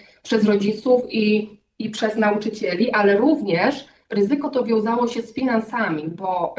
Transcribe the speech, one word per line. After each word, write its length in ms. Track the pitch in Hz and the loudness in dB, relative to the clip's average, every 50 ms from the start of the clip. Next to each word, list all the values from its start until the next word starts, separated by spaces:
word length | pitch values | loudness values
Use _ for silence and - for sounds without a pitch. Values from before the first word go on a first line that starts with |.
| - - _ _ - | -20 -20 _ _ -6
przez 220 | - 233 220 208 | -2 0 2 2
rodziców 560 | 208 202 202 202 208 214 - - 254 247 247 247 - | 2 2 2 2 0 -2 -2 0 2 2 2 2 -2
i, 480 | - 226 208 214 214 214 208 - - - _ _ _ - | -2 -2 0 2 2 0 -2 -4 -10 -20 _ _ _ -10
i 100 | 220 220 | -8 -8
przez 260 | - - 226 214 214 | -6 -4 -4 -2 0
nauczycieli, 760 | 226 214 208 202 214 - 226 - - 208 180 175 175 233 - | 0 2 2 2 0 -2 -4 -6 -4 -4 -4 -2 0 0 0
ale 260 | - 208 202 202 202 202 | 2 2 4 4 4 4
również 680 | 240 302 320 - 208 196 165 175 196 254 294 - - - _ _ _ _ | 4 4 4 2 2 0 0 2 2 2 0 -2 -8 -16 _ _ _ _
ryzyko 400 | 214 202 202 196 285 285 294 285 | -2 0 2 2 2 0 -2 -2
to 140 | - 254 233 | -2 -2 0
wiązało 440 | 226 226 220 208 226 233 240 247 233 | 2 0 2 2 2 0 0 0 0
się 140 | - 233 | -2 -4
z 120 | 220 - - | -8 -8 -6
finansami, 760 | - 262 254 240 220 220 - - 240 214 180 160 151 151 165 | -4 -2 0 0 0 -2 -2 -4 -4 -2 -2 -2 -4 -4 -8
bo 460 | 170 - 190 185 185 180 175 - - | -8 -6 -6 -4 -2 -2 -4 -4 -4